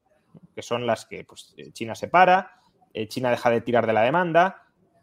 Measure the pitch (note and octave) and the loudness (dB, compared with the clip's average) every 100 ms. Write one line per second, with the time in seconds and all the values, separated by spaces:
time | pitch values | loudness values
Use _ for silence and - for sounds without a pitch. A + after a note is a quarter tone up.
0 | _ _ _ - - - - A#2+ A#2+ A2 | _ _ _ -20 -20 -16 -8 -4 -2 -4
1 | - F#2 E2 - - - D2 - A2+ G#2+ | -6 -18 -18 -20 -20 -20 -20 -12 -12 -10
2 | - E3+ F3+ F#3 F#3+ _ _ _ _ - | 0 4 6 4 0 _ _ _ _ -10
3 | G#2+ - B2+ A#2+ B2 A#2 A2+ A#2+ A2 G#2+ | -10 -4 -2 0 0 0 0 0 0 2
4 | A#2 E3 F3+ D#3+ F#3 - _ _ _ _ | 2 0 0 2 0 -2 _ _ _ _